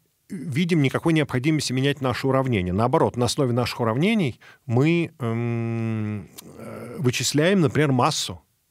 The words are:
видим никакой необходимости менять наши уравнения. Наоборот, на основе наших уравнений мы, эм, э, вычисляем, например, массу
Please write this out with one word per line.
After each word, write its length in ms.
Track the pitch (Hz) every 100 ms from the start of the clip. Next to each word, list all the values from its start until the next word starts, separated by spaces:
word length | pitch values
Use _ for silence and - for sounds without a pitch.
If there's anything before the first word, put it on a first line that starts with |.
| _ _ _
видим 520 | 185 165 127 180 170
никакой 300 | 135 123 165
необходимости 600 | 160 143 127 143 156 -
менять 280 | 127 139 143
наши 260 | 131 117 135
уравнения. 440 | 135 131 110 90
Наоборот, 460 | 92 120 160 120 120
на 80 | 120
основе 260 | - 131
наших 280 | 117 117 -
уравнений 580 | 117 113 185 226 147 - - - -
мы, 440 | 120 151 170 165 -
эм, 1120 | 120 113 120 117 117 117 113 110 107 104 - - - -
э, 360 | - - - -
вычисляем, 600 | 127 - 123 139 165 202
например, 300 | 139 127 151
массу 480 | 127 143 - - 90 _ _ _